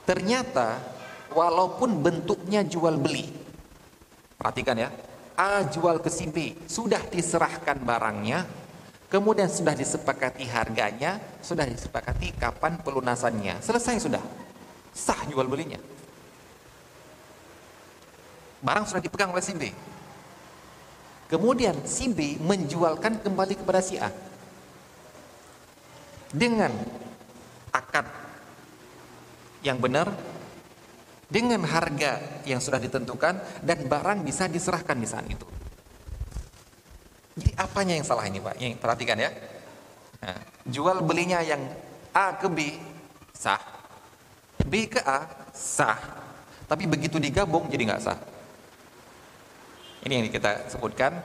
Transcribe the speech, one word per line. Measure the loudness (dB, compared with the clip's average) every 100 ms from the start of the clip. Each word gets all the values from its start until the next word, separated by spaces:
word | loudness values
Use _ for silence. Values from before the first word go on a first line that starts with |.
Ternyata | 4 2 4 2 2 2 2 0 -6 -12 -14 -16 0
walaupun | 4 6 6 4 4 2 6
bentuknya | 4 2 0 -2 2 2 2
jual | 4 4 4
beli, | 2 0 -4 -10 -14 -18 -20 -20 -20 -20 -20 -20 -20 -6
perhatikan | -4 -2 0 2
ya, | 0 -4 -16 -18 -8 0
A | 2 4
jual | 2 2 4 4
ke | 0
si | -2 -2
B, | -2 -2 -6 -8
sudah | -4 0 0 0
diserahkan | -2 2 4 2 2 -2 0
barangnya, | 2 2 2 0 -2 -2 -2 -10 -16 -18 -20 -20 0
kemudian | 2 4 4 4
sudah | 4 2
disepakati | 2 -2 -2 0 0 -2 -2 -2
harganya, | 0 0 0 0 0 -4 -4 -10 -14
sudah | -6 -2
disepakati | 0 -2 -6 -6 -4 -4 -4 -2
kapan | -4 0 -2 -2
pelunasannya, | -2 0 0 2 2 0 -2 -4
selesai | 0 0 2 0
sudah, | 0 -2 -4 -12 -16 -18 -20 -20 -18
sah | -6 -2 -2 0
jual | 0 0
belinya. | 0 -4 -10 -14 -20 -20 -20 -20 -20 -20 -20 -20 -20 -20 -20 -20 -20 -20 -20 -20 -20 -20 -20 -20 -20 -20 -20 -20 -20 -20 -6
Barang | 0 0
sudah | 0 -4
dipegang | -4 0 0
oleh | 0
si | -4 -4
B. | -6 -8 -14 -16 -18 -20 -20 -20 -20 -20 -20 -20 -20 -20 -20 -20 -2
Kemudian | 2 4 6 4 2 -2
si | -2 0
B | 0 0 0
menjualkan | 2 2 2 4 2 4 0 0
kembali | 0 2 2 0
kepada | 4 4
si | 2 -2
A | -4 -4 -14 -18 -20 -20 -20 -20 -20 -20 -20 -20 -20 -20 -20 -20 -20 -20 -20 -20 -20 -20 -8
dengan | 2 4 4 2 0 -6 -8 -14 -16 -20 -20 -20 -20 -4
akad | -4 0 0 0 -10 -16 -18 -20 -20 -20 -20 -20 -20 -20 -20 -20 -20 -20 -4
yang | -2 2
benar, | 2 2 0 -2 -10 -12 -14 -18 -20 -20 -20 -20 -20 -20 -2
dengan | 2 4 2
harga | 4 2 2 2 0 0 -6 -10
yang | -2 -2
sudah | 2 0
ditentukan, | 0 -2 -4 0 0 0 -6 -6
dan | 0 0 2
barang | 0 2 0 -2
bisa | -2 0
diserahkan | 0 0 -2 0 -2
di | -2
saat | -6 -8
itu. | -8 -10 -12 -12 -16 -20 -20 -14 -10 -8 -8 -12 -18 -20 -20 -20 -20 -20 -20 -16 2
Jadi | 2 4
apanya | -2 2 2 2
yang |
salah | 2 0 0
ini, | -4
Pak? | -6 -4
Yang | -4 -2
perhatikan | 0 0 2 2
ya. | 0 -2 -14 -16 -18 -20 -20 -20 -20 -14
Nah, | -10 -10 -12 -14 -8
jual | 0 2 2
belinya | 2 2 2 2
yang | 2 -2 -2 -10 -14 -18 0
A | 2 2 2
ke | 0
B | 0 -2 -4 -14 -16 -20 -20 -20
sah, | -6 0 0 -2 -18 -18 -20 -20 -20 -20 -20 -20 -2 2
B | 2 2
ke | 0
A | 2 0 -2 -14 -16 -10
sah, | -6 2 4 4 -2 -14 -16 -18 -20 -20 -4
tapi | -2
begitu | 2 0 0 0
digabung | 2 2 4 2 0
jadi | 0 0
nggak | 2
sah. | 0 -2 -8 -18 -20 -20 -20 -20 -20 -20 -20 -20 -20 -20 -20 -20 -20 -20 -20 -10
Ini | 0 2
yang | 2
kita | 2 0 0 -4
sebutkan | -4 -4 2 2 2